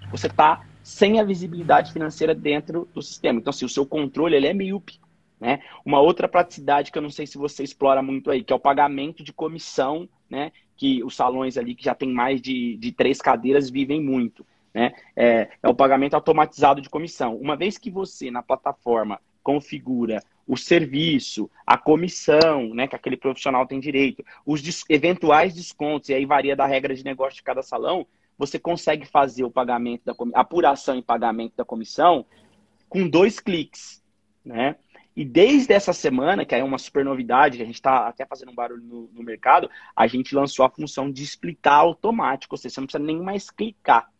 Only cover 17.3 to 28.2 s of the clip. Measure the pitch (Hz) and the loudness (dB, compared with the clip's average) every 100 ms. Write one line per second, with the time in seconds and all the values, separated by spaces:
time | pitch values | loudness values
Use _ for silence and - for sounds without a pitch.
17.3 | 113 139 147 190 - 220 185 190 - 131 | -4 -4 -2 -4 -6 -10 -8 -10 -10 -10
18.3 | 120 - 131 139 - 120 117 107 98 _ | -8 -4 -4 -4 -6 -2 0 -2 -6 _
19.3 | _ - 143 - 147 123 123 113 107 - | _ -4 -2 -4 -12 -6 -4 -2 -6 -10
20.3 | _ - 127 - 170 143 139 165 135 - | _ -8 -4 2 2 2 -2 0 -2 -2
21.3 | - 101 _ - 123 147 156 175 - - | -8 -8 _ 0 2 4 2 0 -4 2
22.3 | 151 165 143 113 117 135 131 135 127 139 | 4 4 2 -4 -6 -6 -6 -8 -6 -6
23.3 | 127 139 127 131 135 143 135 135 - - | -6 -2 -2 -2 -6 -4 0 0 -2 -16
24.3 | - 143 147 156 - - 151 170 180 156 | -10 -4 -4 -4 -8 0 2 2 0 4
25.3 | 151 185 170 175 - 147 147 139 135 139 | 4 4 -2 -14 -8 -6 -4 -2 -2 2
26.3 | 143 139 139 139 135 135 131 139 131 131 | 0 0 0 0 0 -4 -6 -8 -6 -6
27.3 | - - 131 - 117 131 180 175 _ | -6 -8 -8 -6 -6 -4 -4 -6 _